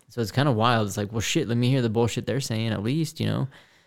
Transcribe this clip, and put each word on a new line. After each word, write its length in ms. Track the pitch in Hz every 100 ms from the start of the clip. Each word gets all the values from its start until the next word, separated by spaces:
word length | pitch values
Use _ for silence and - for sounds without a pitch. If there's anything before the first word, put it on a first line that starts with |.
| -
So 120 | -
it's 120 | 107
kinda 180 | - 147
wild. 380 | 110 117 113 104
It's 80 | 98
like, 160 | 104
well, 80 | 113
shit, 260 | - 165 101
let 100 | 120
me 120 | 123
hear 100 | 135
the 80 | 117
bullshit 380 | 110 117 - -
they're 140 | 117
saying 320 | 135 113 113
at 100 | 98
least, 380 | 107 151 156 -
you 60 | 107
know, 200 | 110 135 - - _